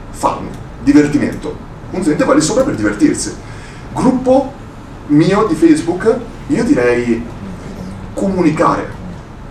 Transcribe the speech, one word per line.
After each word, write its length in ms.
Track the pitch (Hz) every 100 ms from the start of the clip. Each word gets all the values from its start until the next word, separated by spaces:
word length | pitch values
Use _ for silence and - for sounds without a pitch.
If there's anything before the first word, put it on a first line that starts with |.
| -
fun, 380 | - - - 95 - - -
divertimento. 760 | 262 147 147 - - - 151 - - - -
Un 100 | 185
utente 240 | 151 151
va 100 | 262
lì 60 | -
sopra 240 | - 226
per 100 | 156
divertirsi. 580 | 104 104 - - - 104 - - - - - -
Gruppo 600 | 226 247 262 254 269 262 - - - - - -
mio 360 | 147 185 208 214
di 80 |
Facebook, 600 | 156 165 147 170 180 220 254 - - -
io 160 | 160
direi 600 | - 123 123 120 120 113 - - 98 85 - - - - -
comunicare. 840 | - 196 180 160 - - - - - - - - - -